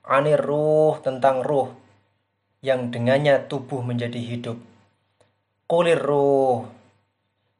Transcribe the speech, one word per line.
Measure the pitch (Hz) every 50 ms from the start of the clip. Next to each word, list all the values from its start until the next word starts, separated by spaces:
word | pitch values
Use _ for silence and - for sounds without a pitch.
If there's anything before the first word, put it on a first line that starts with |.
| _
"'anir | - 127 139 147 151 147
ruh," | 139 - 135 147 151 151 151 156 156 156 156 147 -
tentang | - 131 131 127 135 135 131 131
ruh, | 123 147 151 135 123 120 - - _ _ _ _ _ _ _ _ _ _ _ _ _ _ _ _
yang | - 135 131 127 123 120 120
dengannya | 117 117 123 135 143 147 143 139 131 - -
tubuh | 147 135 123 - 143 127
menjadi | 120 123 120 120 120 120 120 117
hidup. | 117 117 123 120 120 120 117 120 - - _ _ _ _ _ _ _ _ _ _ _ _ _ _ _ _ _ _ _ -
"Qulir | 170 170 170 170 160 -
ruh," | - 135 147 143 139 139 139 135 135 131 123 117 117 - - - _ _ _ _ _ _ _ _ _ _ _ _ _ _ _